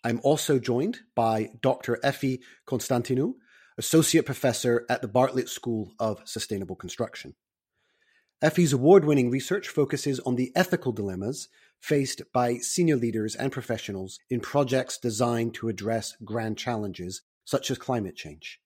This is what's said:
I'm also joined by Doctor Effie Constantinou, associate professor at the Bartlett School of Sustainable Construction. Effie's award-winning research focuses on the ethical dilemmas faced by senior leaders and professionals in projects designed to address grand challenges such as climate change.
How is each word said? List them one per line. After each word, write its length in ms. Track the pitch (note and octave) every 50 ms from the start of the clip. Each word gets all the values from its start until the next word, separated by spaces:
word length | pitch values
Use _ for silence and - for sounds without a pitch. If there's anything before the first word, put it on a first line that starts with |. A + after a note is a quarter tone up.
| -
I'm 160 | A#2+ A#2 A#2
also 380 | - C3+ D3+ D3 - - D3 C3
joined 400 | A2 - A#2+ A#2+ D3+ G#3 A#3+ - - _ _
by 340 | - A2+ A2+ A2 A2 A2 - - - -
Doctor 360 | C3 B2+ - - - A#2+ - -
Effie 380 | C#3 C3+ - - C3+ C3 B2+ - - - _ _
Constantinou, 680 | - C3+ A#2+ - - C3 B2 A#2+ - C3 B2+ C#3 G#3 C4 - _ _ _ _ _ _ _
associate 520 | - - - - D#3+ D#3 - - D#3+ -
professor 580 | - C3 - - C3 A#2 - - B2 A#2 A#2+ A#2
at 140 | - B2 -
the 60 | -
Bartlett 420 | A2 G2 B2+ B2+ B2+ B2 C3 A#2 -
School 440 | - - - B2 A#2 A2 G#2 F2+ -
of 240 | _ A2+ A2 G#2 - -
Sustainable 500 | - - A2 - - A2 G2 G2 E2+ F#2
Construction. 580 | - - F2 - - A#2 - - - - C#2 - _ _ _ _ _ _ _ _ _ _ _ _ _ _ _ _ _ _ _ _ _
Effie's 320 | - D#3 D#3 - F3 D3+
award-winning 600 | C#3+ B2+ B2+ D#3 F#3+ G3 D3+ D3 D3 C#3 B2 A#2+
research 360 | A#2+ C3+ - - F3+ G#3 -
focuses 520 | - - - C#3+ C3+ - C3+ - D3 C3+ B2
on 160 | - B2+ B2
the 160 | A#2+ B2+ B2+ -
ethical 360 | F3 F3+ F3 - F3+ - B2+
dilemmas 580 | A2+ A2+ G2+ G2 F#2 F2+ G2 A2 C#3+ - - - _ _ _ _ _ _
faced 420 | - - D3+ C#3+ C#3 B2+ - - - _
by 260 | _ B2 B2 B2 A#2+
senior 380 | B2+ - - - - F3 E3 D3+
leaders 400 | B2+ A#2 A#2 G#2+ A2 G#2+ A2 -
and 160 | - A#2+ C3+
professionals 680 | - - A#2 - A#2 G#2+ - - G2+ F#2+ F#2+ F#2+ - - _ _
in 120 | B2+ A#2+
projects 580 | - - - C#3+ C#3+ B2 B2+ C3 B2+ - - -
designed 560 | - A#2+ G#2+ G#2 B2 A#2+ A#2+ A#2 A#2 A#2 A#2
to 140 | - - A2+
address 460 | G#2+ F#2+ G2+ A2 A2+ A2+ G#2+ - - _ A#2
grand 320 | - G#2+ A#2 A2 A2 G#2+
challenges 680 | G#2+ - B2+ A#2+ A2 G#2 G2+ F#2 - F2 F2+ F#2+ - _ _ _ _ _
such 260 | - - C3+ - -
as 80 | C3+ -
climate 360 | - - B2+ A#2 G#2 F2+ -
change. 440 | - - D#2+ D2 D2+ - - - _ _